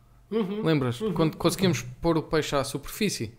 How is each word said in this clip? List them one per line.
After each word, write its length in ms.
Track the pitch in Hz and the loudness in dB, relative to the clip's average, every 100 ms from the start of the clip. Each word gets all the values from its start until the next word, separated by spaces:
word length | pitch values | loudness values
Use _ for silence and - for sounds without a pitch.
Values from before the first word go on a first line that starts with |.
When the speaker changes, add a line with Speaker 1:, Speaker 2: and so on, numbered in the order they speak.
| _ - - | _ -20 -4
Speaker 1:
Uhum. 320 | 214 190 208 | -2 -2 0
Speaker 2:
Lembras? 380 | 160 156 127 120 | 2 2 2 -2
Speaker 1:
Uhum. 120 | 214 | -2
Speaker 2:
Quando 240 | 170 160 - | 2 0 2
conseguimos 460 | 170 - 185 127 - - | 0 2 2 2 -4 -4
pôr 160 | 165 160 | 0 0
o 40 | |
peixe 320 | 151 160 143 | 2 0 0
à 80 | 143 | 0
superfície 680 | 123 143 - - 208 - 107 | -2 -4 -8 -2 -2 0 -6